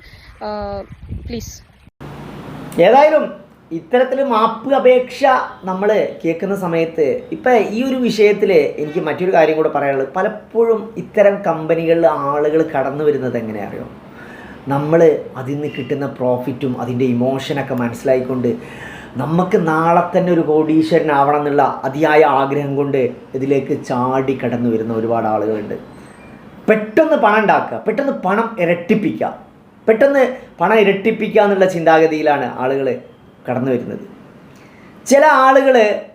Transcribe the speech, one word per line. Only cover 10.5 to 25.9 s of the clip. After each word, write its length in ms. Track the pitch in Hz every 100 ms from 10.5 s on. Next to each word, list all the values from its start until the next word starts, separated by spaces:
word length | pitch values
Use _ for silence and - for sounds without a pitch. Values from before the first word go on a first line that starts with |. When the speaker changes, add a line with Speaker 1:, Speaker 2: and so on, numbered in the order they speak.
| 220 233 214 - 180
Speaker 2:
ഇത്തരം 440 | - 214 202 196 185
കമ്പനികളിൽ 600 | 160 160 165 165 165 165
ആളുകൾ 540 | 147 139 147 151 160 156 143
കടന്നു 280 | 135 143
വരുന്നത് 340 | 151 135 127 120
എങ്ങനെയാ 280 | 110 107 101
അറിയോ? 180 | - - - - - - - - - -
നമ്മൾ 340 | 139 147 165 165 143 - 131
അതിൽ 180 | 127
നിന്ന് 140 | 143 147 143
കിട്ടുന്ന 300 | 123 139 139 139
പ്രോഫിറ്റും 600 | 127 120 - 123 135 120
അതിൻ്റെ 240 | 120 123 131
ഇമോഷനൊക്കെ 720 | 120 127 135 - 143 131 123
മനസ്സിലാക്കിക്കൊണ്ട് 760 | 120 117 139 127 127 127 120 - - - - - - 120
നമുക്ക് 440 | 139 165 180 208 160
നാളെ 500 | 160 165 175 170 185
തന്നെ 140 | 175 170
ഒരു 40 |
കോടീശ്വരനാവണം 960 | 151 156 151 156 156 165 151 143 139 147
എന്നുള്ള 440 | 147 143 131 -
അതിയായ 380 | 127 139 156 151
ആഗ്രഹം 540 | 151 135 135 143 143 139
കൊണ്ട് 260 | 139 135 123 - - 131
ഇതിലേക്ക് 500 | 135 139 123 143 -
ചാടി 480 | 123 127 131 135 127 127
കടന്നു 240 | 120 120
വരുന്ന 240 | 110 110
ഒരുപാട് 340 | 113 113 117 110
ആളുകളുണ്ട്. 420 | 110 107 107 104 - -